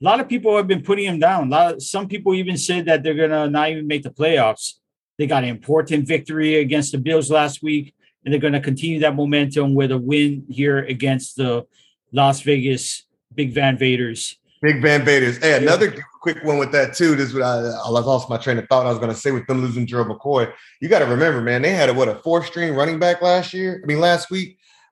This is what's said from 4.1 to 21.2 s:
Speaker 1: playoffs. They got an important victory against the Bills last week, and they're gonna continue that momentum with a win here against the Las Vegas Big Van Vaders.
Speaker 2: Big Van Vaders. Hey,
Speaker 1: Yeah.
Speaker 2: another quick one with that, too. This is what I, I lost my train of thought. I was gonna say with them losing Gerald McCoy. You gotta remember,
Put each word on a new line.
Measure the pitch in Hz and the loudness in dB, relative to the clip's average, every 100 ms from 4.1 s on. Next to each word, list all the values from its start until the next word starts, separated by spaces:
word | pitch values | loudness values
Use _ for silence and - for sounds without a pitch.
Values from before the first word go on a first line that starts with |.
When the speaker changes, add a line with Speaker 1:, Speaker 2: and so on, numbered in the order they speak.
Speaker 1:
playoffs. | - 156 156 110 107 - - _ _ _ - | -2 2 4 2 0 -8 -14 _ _ _ -6
They | 143 | -2
got | 131 | 0
an | 123 | -2
important | 113 - 156 156 151 139 | -6 0 0 2 -2 0
victory | 160 - 156 156 156 | -2 -2 -2 0 2
against | 135 151 143 | 2 0 -2
the | 139 | -4
Bills | 131 160 143 | 0 0 2
last | 151 143 139 | 2 2 -2
week, | 151 147 143 _ _ _ | -4 -4 -4 _ _ _
and | 135 | -2
they're | 147 | 0
gonna | 147 143 | 0 0
continue | 143 135 165 160 | -2 -4 -2 0
that | 151 | 0
momentum | 139 147 147 143 143 139 | 0 0 0 0 0 0
with | 139 135 | 2 0
a | 131 | -2
win | 123 147 147 143 - | 0 0 0 -2 -8
here | 120 143 139 | -4 0 0
against | 135 123 135 131 - - | -2 -4 -2 -2 -4 -4
the | 131 120 120 _ _ _ _ | -2 -2 -6 _ _ _ _
Las | 120 139 139 | 0 2 2
Vegas | 147 143 131 127 - - - _ _ | 0 0 0 -4 -6 -10 -14 _ _
Big | - 135 | -6 -4
Van | 135 135 127 | 0 0 2
Vaders. | 131 123 120 113 - - _ _ | 2 0 -2 -6 -10 -14 _ _
Speaker 2:
Big | 151 143 | 0 2
Van | 147 147 | 4 4
Vaders. | 139 139 123 123 | 4 4 2 2
Hey, | 160 | 2
Speaker 1:
Yeah. | 139 | 4
Speaker 2:
another | 143 180 208 - - _ | 4 4 2 -2 -16 _
quick | 170 156 | -6 -4
one | 151 143 | -2 -2
with | 135 | 0
that, | 143 127 | 0 0
too. | - 170 143 | 2 2 2
This | 131 | 0
is | |
what | 131 | -2
I, | 127 120 | -2 -2
I | 117 113 120 | -4 -6 -2
lost | 117 120 127 123 | 0 2 0 0
my | 117 | -4
train | 135 117 | -2 -4
of | 110 | 2
thought. | 131 123 | 2 2
I | |
was | 117 | 0
gonna | 117 | -4
say | 110 139 | -4 -2
with | 127 127 | -2 -2
them | 131 | -2
losing | 127 120 120 | -2 -4 -4
Gerald | 120 107 | -2 -4
McCoy. | - 139 135 113 - - _ | -4 -2 0 0 -4 -20 _
You | 160 | 2
gotta | 196 131 | 2 4
remember, | 123 | 2